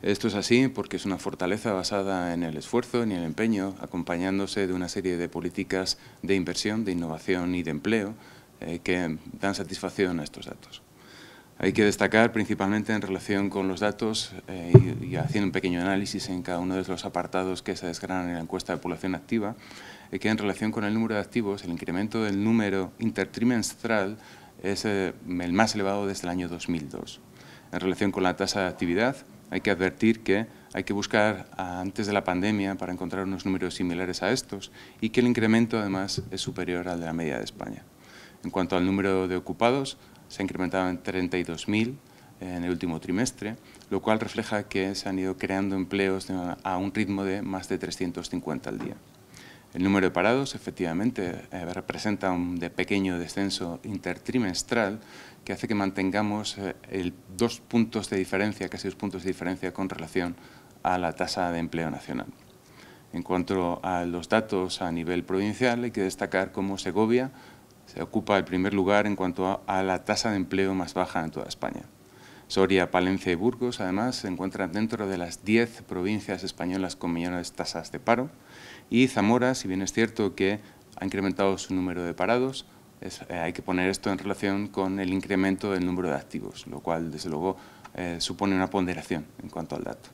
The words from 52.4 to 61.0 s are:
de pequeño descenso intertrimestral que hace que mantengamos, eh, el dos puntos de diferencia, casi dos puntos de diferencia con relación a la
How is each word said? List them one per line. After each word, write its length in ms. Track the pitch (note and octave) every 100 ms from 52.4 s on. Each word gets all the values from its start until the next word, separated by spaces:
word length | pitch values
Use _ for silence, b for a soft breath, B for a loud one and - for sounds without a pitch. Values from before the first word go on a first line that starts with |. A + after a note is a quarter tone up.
| F2 F2
de 140 | E2+
pequeño 480 | - F2+ G2+ F#2+ F2
descenso 600 | E2+ - G2 - F2+ E2+
intertrimestral 1160 | G#2 G2 F2+ F2 - B2+ G#2 F2 - A#2+ G2+ G#2+ B B B B -
que 80 |
hace 140 | F#2+ -
que 80 | G#2
mantengamos, 840 | G2 F#2+ F#2+ F#2+ G#2+ G#2 G#2 -
eh, 180 | F#2+ - -
el 240 | F#2+ F2+ - - F#2
dos 220 | A#2 -
puntos 500 | - A#2+ A2 A2 G2
de 80 | G2
diferencia, 520 | F#2 F#2+ G#2 G2 F#2
casi 180 | F2 G2
dos 80 | F#2
puntos 280 | G#2 F#2
de 60 | F2
diferencia 420 | F2+ F2+ F2+ F#2
con 160 | F2+ F#2+
relación 480 | F2 D#2+ F#2 F2 E2+ B B B B
a 160 | -
la 160 | F2+